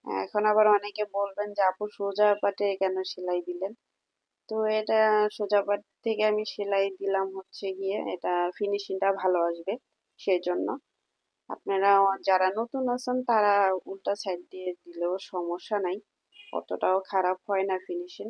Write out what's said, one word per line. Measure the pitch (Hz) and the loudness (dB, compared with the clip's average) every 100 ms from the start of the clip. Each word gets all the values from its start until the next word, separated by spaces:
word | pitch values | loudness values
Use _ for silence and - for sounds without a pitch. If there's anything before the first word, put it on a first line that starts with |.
| - | -4
এখন | 190 196 208 | -4 -2 0
আবার | 214 214 214 | 2 4 6
অনেকে | 208 202 208 208 | 4 0 -6 -4
বলবেন | 202 202 190 208 | -2 -4 -4 -6
যে, | 202 | 0
"আপু, | 190 185 208 | 0 0 -8
সোজা | - 202 196 208 | -4 -4 2 2
পাটে | 208 202 196 202 190 | 4 0 0 -2 0
কেন | 190 190 | 0 -2
সেলাই | 185 - 180 180 | -6 -6 -2 -2
দিলেন?" | 175 175 190 233 _ _ _ _ _ _ - | -4 -6 -8 -10 _ _ _ _ _ _ -8
তো | 220 214 | -2 0
এটা | 214 214 220 220 214 208 | 0 0 2 4 4 2
সোজা | - 202 208 | 0 2 2
পাট | 202 202 _ _ | 2 -4 _ _
থেকে | 226 214 | -4 0
আমি | 214 214 214 | 2 2 -2
সেলাই | - 202 196 196 | -6 0 0 0
দিলাম | 190 196 190 190 | -2 -2 0 -2
হচ্ছে | 190 - - 190 | -6 -14 -8 -8
গিয়ে, | 190 196 208 196 | -4 -2 -2 -4
এটা | 185 185 175 175 | -4 -2 0 -2
ফিনিশিংটা | - 202 202 - 190 196 | -2 -2 -2 -4 0 0
ভালো | 196 185 180 | 2 2 2
আসবে | 170 170 175 247 _ _ _ _ | 0 -2 -6 -6 _ _ _ _
সেই | - 180 | 0 0
জন্য। | 175 180 196 262 _ _ _ _ _ _ _ | 0 -2 -4 -6 _ _ _ _ _ _ _
আপনারা | - - 190 196 196 196 190 | -10 -2 2 6 6 4 2
যারা | - 185 185 202 | 2 2 2 0
নতুন | 233 262 254 | -4 -2 -2
আছেন | 247 - 254 | -2 -2 -2
তারা | 254 226 208 202 196 185 | 2 4 6 6 4 0
উল্টা | - 196 - 202 | -4 -6 -4 -2
সাইড | 202 180 180 | -4 -6 -8
দিয়ে | 185 180 175 | -8 -6 -8
দিলেও | 175 170 175 185 | -14 -4 -2 -2
সমস্যা | - 185 170 180 - 208 | -6 -6 -4 -6 -4 -2
নাই, | 185 202 _ _ _ - - | -2 -4 _ _ _ -20 -10
অতটাও | - - 175 180 185 | -10 -6 -2 0 0
খারাপ | 190 190 180 185 | 0 0 0 -2
হয় | - 196 196 | -2 -2 0
না | 185 | -4
ফিনিশিং। | 185 175 180 - 208 | -4 -8 -8 -10 -12